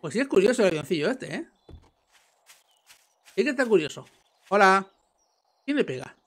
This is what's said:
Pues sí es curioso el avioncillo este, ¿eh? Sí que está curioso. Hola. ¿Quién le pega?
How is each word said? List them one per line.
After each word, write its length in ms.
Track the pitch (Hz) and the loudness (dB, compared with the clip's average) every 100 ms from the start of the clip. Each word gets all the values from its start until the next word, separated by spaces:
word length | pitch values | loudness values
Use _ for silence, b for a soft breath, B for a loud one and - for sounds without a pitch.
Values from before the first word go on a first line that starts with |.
Pues 140 | 165 | -6
sí 60 | 196 | -4
es 80 | 277 | 0
curioso 340 | 311 196 247 | 2 2 2
el 60 | 196 | 0
avioncillo 420 | 160 147 170 151 | 0 -4 -4 -2
este, 240 | - 151 | -4 -8
¿eh? 140 | 165 339 _ _ - _ _ _ _ _ _ _ - _ _ _ - _ _ - - | -10 -12 _ _ -20 _ _ _ _ _ _ _ -20 _ _ _ -20 _ _ -16 -4
Sí 80 | |
que 60 | 233 | -2
está 160 | 269 254 | -2 2
curioso. 400 | 208 151 - 135 _ _ _ _ | 2 2 -10 -18 _ _ _ _
Hola. 380 | 202 190 190 190 _ _ _ _ _ _ _ - | 4 6 4 0 _ _ _ _ _ _ _ -6
¿Quién 100 | 285 | -4
le 80 | |
pega? 320 | 131 131 - - | -2 -6 -12 -20